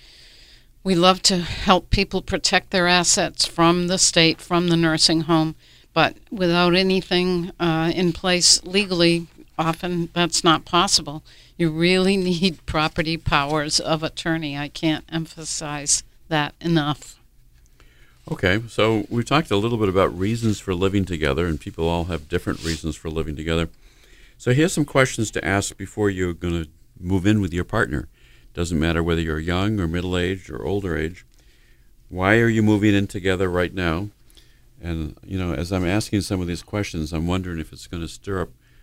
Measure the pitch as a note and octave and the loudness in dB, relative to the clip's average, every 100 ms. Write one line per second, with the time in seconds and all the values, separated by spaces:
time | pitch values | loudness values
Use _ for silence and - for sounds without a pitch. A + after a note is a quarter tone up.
0 | - - - - - - _ - F#3 F3 | -20 -20 -20 -20 -20 -20 _ -8 0 4
1 | F3 F#3 - F#3 E3+ - - F3+ - - | 6 4 2 0 -2 -4 2 2 4 0
2 | G3 F#3+ - F#3+ - F#3 - F#3+ F3 F3+ | 0 -2 -4 -4 0 0 0 0 4 4
3 | E3+ - F3 - - - E3 F3 F3 F#3 | 4 2 0 -2 -4 2 4 4 0 0
4 | - - E3 D3 - F3 F3+ E3 E3 D#3 | 2 4 4 2 -2 0 2 2 2 2
5 | - E3 D#3 E3 D#3+ D#3 - - _ - | 2 2 2 2 2 -4 -16 -20 _ 0
6 | D#3 - - G#3+ F3+ F3 F3 F3+ F#3+ F#3+ | 0 0 -12 -2 0 2 4 4 2 0
7 | - F3+ F3+ F3+ F3 - E3+ D#3+ E3 E3+ | 0 0 0 0 -4 -4 -2 0 0 0
8 | F3+ D#3+ F#3 F3+ E3+ - - F#3+ G3+ F3+ | 0 0 0 2 4 2 0 -2 -2 2
9 | E3+ E3+ E3+ - - - E3 D#3+ F3+ F3 | 2 2 -2 -16 -16 -4 -4 -2 -4 -4
10 | E3+ F3 F3 - F3 D#3 - F3 F#3+ - | -4 -2 0 0 2 2 2 0 2 0
11 | C#3+ D#3 - - - - E3+ D#3 E3+ F#3 | -2 -10 -14 -20 -20 -4 -2 0 2 4
12 | F#3 G3 F3+ F3 F#3+ D3 - D#3+ D#3 - | 2 2 0 0 0 -2 -6 -2 -2 -2
13 | D#3 E3 - D#3 C#3+ D#3 D3 - - D#3 | -4 -4 0 0 2 0 0 -2 0 -2
14 | D#3 - F3 D#3+ D3+ C#3+ D3 - E3 D3+ | -2 -6 -4 -2 -4 -6 -8 -4 -2 -2
15 | - E3 D#3+ - D#3 - D#3 D3 C#3+ - | -4 -6 -6 -10 -10 -8 -6 -6 0 -2
16 | - - - D#3 D3 - E3+ E3+ D3 D3 | -2 -18 -4 -2 -2 -4 0 2 2 -4
17 | - - _ _ - _ - _ - _ | -8 -20 _ _ -20 _ -20 _ -20 _
18 | - _ - D#3+ F#2 G2+ A#2 - G#2+ A2 | -20 _ -12 -2 0 0 -2 0 2 2
19 | - A#2+ A#2 C#3+ E3 G2+ A2+ A#2 G#2 F#2 | 0 -4 0 0 2 0 0 0 2 4
20 | E2+ E2 G2 A#2 A2+ G2+ - F2+ F#2+ G2+ | 2 2 -2 0 0 -2 -2 0 2 2
21 | F2+ E2+ D2+ C#2 F2 D2+ - F2 E2 E2+ | -2 -2 0 0 0 -4 -8 -4 -2 0
22 | E2+ E2 D#2 F2 - D2+ E2 E2 D#2+ D2 | -2 -6 -4 -4 -4 -6 -4 -4 -6 -8
23 | E2 D#2+ D#2+ D2 D#2 E2 E2 - - _ | -8 -6 -6 -6 -2 -2 -2 -6 -20 _
24 | _ - - - - B2+ E3 - D3 C#3 | _ -20 -20 -8 0 2 2 2 0 2
25 | C3 - G#2+ - - G2 - - F#2+ - | 2 0 -4 -4 -2 0 -2 -8 -12 -2
26 | G#2 F#2 F2+ E2 F2+ E2+ D#2 - _ - | 0 0 -2 -2 -4 -4 -6 -12 _ -14
27 | F2+ F#2+ F#2 G#2+ F#2 E2+ F2 G#2+ A#1+ C2+ | -2 0 4 2 2 -2 -4 -2 -2 -2
28 | - - - - - - E2+ E2 E2 E2 | -8 -16 -20 -20 -16 -8 -2 0 2 0
29 | E2 E2 D#2+ D#2 D#2+ F2+ G2 G#2+ E2 E2+ | 0 0 0 -4 -2 -2 -2 -2 -2 -2
30 | F2+ F2+ F2 F#2+ - B1 C2 G2+ F#2+ D2+ | -2 -2 -2 -4 -8 -10 -4 -4 -2 -4
31 | D#2+ F2+ - _ - _ _ - _ _ | -4 -8 -20 _ -20 _ _ -20 _ _
32 | - F2 F#2+ A2+ A#2 A2+ G#2+ G#2+ G#2+ G2+ | -14 -2 2 4 4 4 4 4 4 4
33 | G2+ G#2 F#2 F#2 F#2+ F2 F2+ F#2+ F2 D#2+ | 2 -2 -2 0 0 0 -2 0 -2 -2
34 | G#2 - - - - _ _ - E2+ E2 | -4 -12 -20 -20 -20 _ _ -16 -8 -6
35 | D2+ - - F#2 F2+ C#2+ E2+ F#2+ F2 G2+ | -8 -10 -10 -6 -4 -4 -2 -2 0 -2
36 | - G#2+ F2 F#2+ F2 E2+ - G#2 G2+ F2 | 0 -2 -2 -4 -4 -6 -6 -6 -6 -6
37 | D#2 E2 E2+ F#2 F#2 E2 D2+ - - F2 | -4 -2 -2 -2 -4 -8 -10 -14 -14 -10
38 | D#2 - - F#2+ E2 - _ - | -10 -12 -8 -6 -6 -10 _ -20